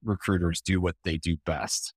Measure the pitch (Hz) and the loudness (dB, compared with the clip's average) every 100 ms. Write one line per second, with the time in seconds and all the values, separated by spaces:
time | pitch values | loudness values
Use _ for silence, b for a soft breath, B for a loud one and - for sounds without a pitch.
0 | 113 98 - 95 87 82 - 95 90 - | -4 -2 2 2 2 0 0 2 2 -2
1 | - 80 85 80 - 87 - - - | -4 -2 -2 -2 -2 -4 -2 -4 -6